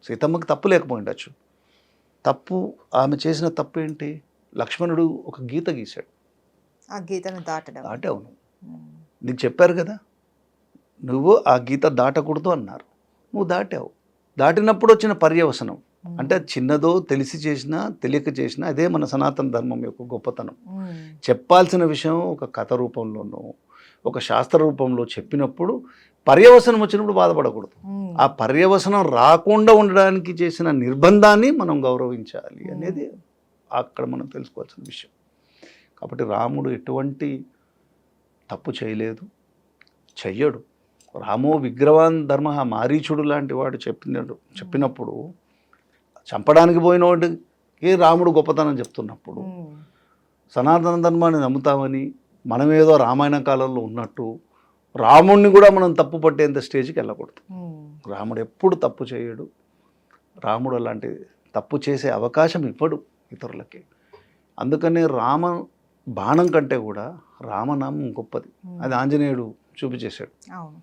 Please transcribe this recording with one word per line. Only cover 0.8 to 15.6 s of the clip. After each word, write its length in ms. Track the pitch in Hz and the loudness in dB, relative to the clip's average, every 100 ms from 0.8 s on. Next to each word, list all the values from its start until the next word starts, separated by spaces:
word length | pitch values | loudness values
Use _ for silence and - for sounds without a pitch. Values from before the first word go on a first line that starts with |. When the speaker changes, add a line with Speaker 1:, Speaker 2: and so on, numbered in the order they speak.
| 131 120 101 - - _ _ _ _ _ _ _ _ _ 131 | 0 -10 -10 -12 -16 _ _ _ _ _ _ _ _ _ -4
Speaker 1:
తప్పు, 480 | 135 _ 185 196 - _ - | -4 _ -8 -8 -12 _ -2
ఆమె 220 | 135 143 156 | 0 -2 -4
చేసిన 200 | 156 165 | -4 -6
తప్పు 320 | 165 147 - | -6 -8 -8
ఏంటి? 420 | 156 151 147 151 _ _ _ - | -10 -10 -14 -14 _ _ _ -10
లక్ష్మణుడు 680 | 117 - 170 165 165 139 - | -8 -6 -4 -2 -2 -4 -14
ఒక 140 | - | -16
గీత 280 | 123 143 165 | -10 -8 -8
గీశాడు. 500 | 143 104 - - _ _ _ _ _ _ _ _ | -10 -12 -18 -20 _ _ _ _ _ _ _ _
Speaker 2:
ఆ 40 | 202 | -18
గీతను 420 | 170 190 185 185 | -12 -10 -10 -14
దాటడం. 440 | 165 156 156 139 | -10 -12 -12 -18
Speaker 1:
దాటావు 320 | 117 113 190 113 | -16 -10 -8 -10
నువ్వు. 540 | 110 _ _ _ - | -12 _ _ _ -20
Speaker 2:
మ్మ్. 540 | 160 156 - _ _ 123 | -20 -20 -20 _ _ -10
Speaker 1:
నీకు 200 | 127 123 | -6 -6
చెప్పారు 280 | 123 175 | 2 2
కదా, 240 | 175 170 214 _ _ _ _ _ _ _ _ _ _ 131 | 2 -6 -12 _ _ _ _ _ _ _ _ _ _ -8
"నువ్వు 380 | 131 156 214 - | -2 4 4 4
ఆ 80 | 123 | 0
గీత 300 | 120 139 151 | 0 0 0
దాటకూడదు" 640 | 127 127 147 151 151 170 | 2 0 -2 -4 -4 -2
అన్నారు, 360 | 160 101 - _ _ _ _ _ 202 | -4 -6 -16 _ _ _ _ _ -8
నువ్వు 140 | 180 | -4
దాటావు. 400 | 180 196 - - _ _ _ _ - | -4 -6 -10 -14 _ _ _ _ 0
దాటినప్పుడు 540 | 139 170 214 202 220 | 2 4 2 2 6
వచ్చిన 180 | 220 214 | 6 4
పర్యవసనం, 680 | 202 156 165 160 - | 2 2 2 0 -2